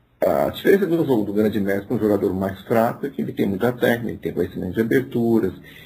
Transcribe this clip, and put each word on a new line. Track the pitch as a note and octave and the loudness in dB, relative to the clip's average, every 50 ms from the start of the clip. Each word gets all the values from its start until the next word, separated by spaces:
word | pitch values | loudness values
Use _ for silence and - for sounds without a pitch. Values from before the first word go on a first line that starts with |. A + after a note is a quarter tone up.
| _ _ _ - | _ _ _ -2
a | - F#2+ E2 C#2 C#2+ - | 0 2 2 2 0 0
diferença | - - - - F#3+ F#3+ G3+ | -2 0 2 4 4 4 4
do | D#3+ E3+ E3 D3+ | 2 0 0 2
jogo | C3 C3 A2 G2+ | 2 2 0 0
do | G#2 G2+ | 0 0
grande | G#2 A2 G#2 F#2+ G#2+ | 0 2 2 2 0
mestre | G2 G2 G2 G2 G2 | 0 0 -2 -2 -2
para | - B2+ | -4 -2
um | G#2+ | 0
jogador | A2 G#2+ G#2 G2 G#2+ G2 F#2 | 2 2 2 2 2 0 0
mais | F#2+ F#2+ F#2+ F#2+ - - | 0 -2 -4 -4 -6 -4
fraco | - B2 A2+ A2+ B2 - - - | 0 2 2 2 2 0 -4 -8
é | C#3 | -8
que | - - A2 | -6 -6 -6
ele | - - | -6 -4
tem | - A2+ | -2 -2
muita | G2+ G2 F#2+ A#2 B2 B2 | -2 0 0 0 -2 0
técnica, | - B2 A#2+ A#2 A#2 A#2+ G#2+ | 0 0 0 0 0 -2 -6
ele | - - | -8 -6
tem | - D#2+ - | -8 -6 -4
conhecimento | - F2 F#2 - F#2 F2+ F#2 F2+ | -4 -4 -4 -4 -6 -8 -4 -2
de | A2 | -2
aberturas, | A2+ A#2 C3+ C3+ B2+ C3+ - A#2+ A#2 A#2 A2+ A2 G2 F#2 - - - - - - - | 0 2 0 0 0 -2 -2 -2 0 2 2 2 2 0 -4 -8 -14 -20 -20 -20 -20